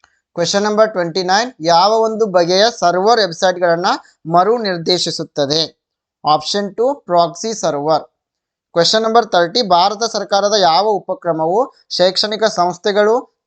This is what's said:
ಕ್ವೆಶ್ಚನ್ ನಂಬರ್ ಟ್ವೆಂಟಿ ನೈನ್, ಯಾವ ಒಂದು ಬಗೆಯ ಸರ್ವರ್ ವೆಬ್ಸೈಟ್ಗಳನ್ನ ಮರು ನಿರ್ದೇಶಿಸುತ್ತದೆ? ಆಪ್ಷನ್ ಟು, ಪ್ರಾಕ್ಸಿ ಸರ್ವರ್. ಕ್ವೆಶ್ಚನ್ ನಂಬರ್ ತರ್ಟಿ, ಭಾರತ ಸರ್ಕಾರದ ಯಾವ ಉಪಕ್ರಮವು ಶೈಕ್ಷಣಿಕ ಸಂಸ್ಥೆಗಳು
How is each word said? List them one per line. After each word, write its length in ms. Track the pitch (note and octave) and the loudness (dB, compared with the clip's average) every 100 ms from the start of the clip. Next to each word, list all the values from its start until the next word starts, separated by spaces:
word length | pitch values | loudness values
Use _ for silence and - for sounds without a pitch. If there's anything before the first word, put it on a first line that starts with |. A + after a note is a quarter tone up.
| _ _ _ | _ _ _
ಕ್ವೆಶ್ಚನ್ 300 | - E3+ G3+ | -6 -2 -2
ನಂಬರ್ 280 | G#3 G#3+ A3 | 0 2 0
ಟ್ವೆಂಟಿ 320 | F#3+ E3+ D#3+ | 0 -4 -2
ನೈನ್, 300 | F3+ G3 B3 - | 0 0 -2 -4
ಯಾವ 420 | D#3+ E3+ G3 A3+ | 2 4 4 2
ಒಂದು 240 | A3+ A3 A3 | 0 0 0
ಬಗೆಯ 400 | F3+ E3+ F#3 A3 A3+ | 2 2 2 2 2
ಸರ್ವರ್ 400 | F3 F3 G3 A#3 | 0 2 2 2
ವೆಬ್ಸೈಟ್ಗಳನ್ನ 680 | F#3+ E3 F#3 F3+ F3 E3+ F#3+ C#4 - _ D#3+ | 0 0 -2 0 0 0 0 -4 -6 _ -2
ಮರು 240 | E3+ F#3 A#3+ | 2 2 0
ನಿರ್ದೇಶಿಸುತ್ತದೆ? 1300 | G#3+ F3 E3 F3+ E3+ D#3 D#3+ - C#3 D#3 D#3 _ _ _ _ _ D3+ | -2 -4 -2 -2 -2 -6 -8 -4 -2 0 -4 _ _ _ _ _ 0
ಆಪ್ಷನ್ 480 | D3+ - G3+ G3+ G3+ | 0 0 -6 -6 -2
ಟು, 200 | A#3+ C#4 | -2 -2
ಪ್ರಾಕ್ಸಿ 580 | - F3 E3+ E3 A3 | -2 0 0 -2 -8
ಸರ್ವರ್. 500 | G#3+ E3+ D3 C#3+ D#3 - _ _ _ _ _ _ | -4 -4 -2 -2 -2 -2 _ _ _ _ _ _
ಕ್ವೆಶ್ಚನ್ 300 | E3+ E3+ A3 | -2 0 0
ನಂಬರ್ 280 | A3+ A3+ G#3+ | 2 0 2
ತರ್ಟಿ, 300 | F#3 E3+ A#3+ | 0 0 -2
ಭಾರತ 420 | G#3 F3 F#3+ G#3 | 0 2 2 0
ಸರ್ಕಾರದ 500 | A3+ A3 G3 G3+ G3+ G#3+ | -4 -4 -2 0 0 2
ಯಾವ 300 | F3+ E3 G#3+ | 2 2 0
ಉಪಕ್ರಮವು 840 | G3+ - F#3 F3 D#3+ D#3+ G3 C#4 _ - | -2 -4 -8 -4 -2 0 0 -2 _ -10
ಶೈಕ್ಷಣಿಕ 540 | - F3+ F#3 G#3 G#3+ | 0 0 0 -4 -2
ಸಂಸ್ಥೆಗಳು 920 | G#3+ - F3 E3+ G#3+ G3+ G#3 A#3+ - _ | -2 0 -2 -2 -2 2 2 0 -2 _